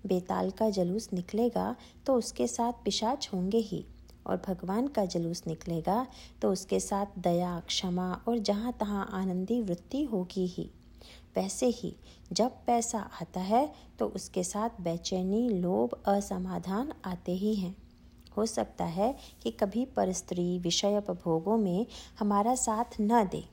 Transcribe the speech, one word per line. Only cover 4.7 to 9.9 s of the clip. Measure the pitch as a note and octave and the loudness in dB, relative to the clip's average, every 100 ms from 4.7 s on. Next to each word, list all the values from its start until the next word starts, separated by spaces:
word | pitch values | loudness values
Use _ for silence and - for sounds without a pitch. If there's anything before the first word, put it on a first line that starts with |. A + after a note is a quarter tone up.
| G#3 C#4 | 0 0
का | B3+ | 0
जुलूस | F#3+ F3 E3 E3+ - | 0 0 -2 -4 -6
निकलेगा | D#3+ - E3+ E3 G#3 B3+ - - - | -6 -4 -2 2 0 0 -10 -20 -2
तो | G#3+ | 0
उसके | F#3 - F#3+ | 0 0 -2
साथ | - G3+ G3+ F#3+ | 0 -2 -2 0
दया, | F3 F3 F3+ F3 | 2 2 2 -4
क्षमा | - - F#3 F3+ F#3 - - | -4 -2 0 0 -2 -2 -2
और | A#3 | 0
जहाँ | G3+ G3+ A#3+ | 2 0 0
तहाँ | B3 G#3 G3+ - | -2 -2 -2 -2
आनंदी | F#3+ F#3+ F3+ F#3+ A#3+ | -2 0 0 0 0
वृत्ति | G3+ F3 - | 0 -4 -4